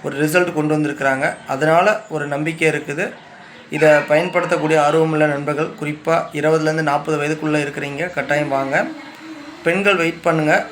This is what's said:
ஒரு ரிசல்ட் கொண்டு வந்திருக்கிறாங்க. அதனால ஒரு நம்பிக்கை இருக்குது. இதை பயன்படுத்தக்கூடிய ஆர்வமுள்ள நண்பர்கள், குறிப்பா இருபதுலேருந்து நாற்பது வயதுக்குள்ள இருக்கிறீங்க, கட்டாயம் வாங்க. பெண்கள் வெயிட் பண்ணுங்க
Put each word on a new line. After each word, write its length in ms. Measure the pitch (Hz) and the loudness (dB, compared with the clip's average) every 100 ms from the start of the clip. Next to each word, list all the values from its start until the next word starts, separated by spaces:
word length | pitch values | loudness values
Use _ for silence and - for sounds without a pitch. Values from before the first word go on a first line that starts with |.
ஒரு 220 | 147 127 151 | -6 -2 2
ரிசல்ட் 280 | 175 175 | 2 2
கொண்டு 240 | 151 151 156 | 0 0 0
வந்திருக்கிறாங்க. 560 | 151 143 135 131 156 - - | 0 0 0 0 -2 -4 -6
அதனால 540 | 135 156 165 196 214 - | -2 4 4 4 0 -4
ஒரு 180 | 156 143 | -8 -4
நம்பிக்கை 420 | 143 151 160 160 | -4 -4 0 0
இருக்குது. 420 | 147 151 147 220 - - - - - - | 0 -6 -6 -6 -8 -20 -20 -20 -20 -8
இதை 200 | 151 156 151 - | 2 6 6 4
பயன்படுத்தக்கூடிய 760 | 151 180 170 165 165 151 156 | 0 2 0 0 0 2 4
ஆர்வமுள்ள 420 | 147 156 160 156 151 | 4 4 2 2 2
நண்பர்கள், 480 | 143 143 147 151 - | 0 -4 -2 -4 -6
குறிப்பா 400 | 147 151 - 165 - | -8 -6 0 0 -2
இருபதுலேருந்து 480 | 151 151 160 156 156 | -2 2 2 2 0
நாற்பது 360 | 156 143 151 151 | 0 0 0 -2
வயதுக்குள்ள 400 | 147 156 156 151 | -2 -2 -2 -2
இருக்கிறீங்க, 560 | 139 143 143 143 175 | -2 -6 -8 -6 -6
கட்டாயம் 360 | 151 135 143 147 | -6 -2 -2 0
வாங்க. 360 | 135 135 156 247 - - - - - - - | -2 0 0 -2 -6 -16 -18 -18 -16 -18 -6
பெண்கள் 320 | 165 180 202 190 | -2 0 2 2
வெயிட் 260 | 165 170 | 0 -2
பண்ணுங்க 440 | 175 160 151 185 - | 0 0 2 2 0